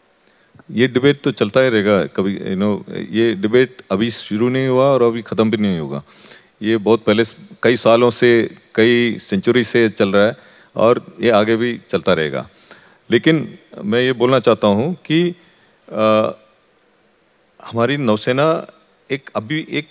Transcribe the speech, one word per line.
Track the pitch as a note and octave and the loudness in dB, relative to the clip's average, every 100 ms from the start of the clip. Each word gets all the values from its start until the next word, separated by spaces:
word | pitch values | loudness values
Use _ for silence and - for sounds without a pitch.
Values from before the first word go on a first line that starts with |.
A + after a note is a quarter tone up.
| _ _ _ _ _ _ - | _ _ _ _ _ _ -10
ये | G#2+ B2+ | -2 0
डिबेट | B2 C3+ C#3+ | 2 2 2
तो | D3 | -2
चलता | - G#2+ C3 | -2 0 2
ही | C3 | 2
रहेगा। | A2+ G2+ G2+ C#2+ | 2 2 2 0
कभी, | - F#2+ G2 | -4 -4 -4
you | - F#2+ | -6 -4
know, | G#2 G2 - F2 F2 | -2 -4 -6 -12 -6
ये | G#2+ A#2 | 0 0
डिबेट | F#2+ G#2 A#2+ B2+ - - | 0 0 2 0 -4 -6
अभी | F#2+ A#2 | -4 -4
शुरू | - - G#2 B2 | -6 -8 -2 -2
नहीं | C3 C3+ | -2 -2
हुआ | B2+ C3+ | 0 2
और | C3+ | 2
अभी | A#2+ A#2 | 2 0
ख़त्म | G#2+ G2 A2 | -6 -2 0
भी | G#2+ | 0
नहीं | G#2 F2 | -2 -2
होगा। | C#2+ C#2+ - - - - _ _ | -6 -10 -12 -20 -20 -20 _ _
ये | G#2+ A2+ | -2 -2
बहुत | G#2 A2+ | 2 0
पहले | - G#2 | 2 0
स-, | A2+ - - - | 0 -4 -20 -4
कई | A2+ A#2 | 0 2
सालों | - A#2 B2 | 4 4 4
से, | A#2 B2 A#2 G#2+ - _ - | 2 2 4 2 -6 _ 0
कई | A2+ A#2+ A#2+ G#2 | 2 4 2 -2
सेंचुरी | - G2 G#2+ B2 | -4 -4 0 0
से | A2+ B2 A2+ | 0 0 0
चल | G#2 G2+ | 0 0
रहा | G2 G#2 | 2 2
है | B2+ - - _ - | 0 -16 -20 _ 0
और | G#2+ B2 - - | 2 2 -4 -4
ये | A2+ | 0
आगे | G#2+ G#2+ A2+ | 2 2 0
भी | A#2+ A2+ - | -2 -6 -6
चलता | F#2+ D#2+ | -6 -2
रहेगा। | E2 D#2 C2+ - _ _ - _ _ _ | -2 -2 -6 -10 _ _ -20 _ _ _
लेकिन | - - D#3+ A2+ - _ - | 0 2 0 -2 -14 _ -12
मैं | G2+ A2+ | -4 -2
ये | B2+ | -2
बोलना | B2 B2 C3 | -2 0 2
चाहता | A#2+ A2 G#2+ | 2 2 2
हूँ | G2+ C#3+ | 0 -2
कि, | F3+ - D#3 F3 F3 _ _ _ _ - | -6 -4 -2 -2 -4 _ _ _ _ -14
अ, | - A2 A2 G#2+ - _ _ _ _ _ _ _ _ _ _ _ _ - | -2 0 2 0 -6 _ _ _ _ _ _ _ _ _ _ _ _ -10
हमारी | A#2 A#2 C#3+ | -4 -2 -2
नौसेना | B2+ G#2+ - B2+ D#3 D#3+ - _ _ _ _ | -2 -2 -2 0 0 -2 -6 _ _ _ _
एक, | C#3 - G#2+ | -10 -8 -10
अभी | G#2+ D#3 D#3 | -6 -8 -6
एक | C#3+ D3+ | -8 -8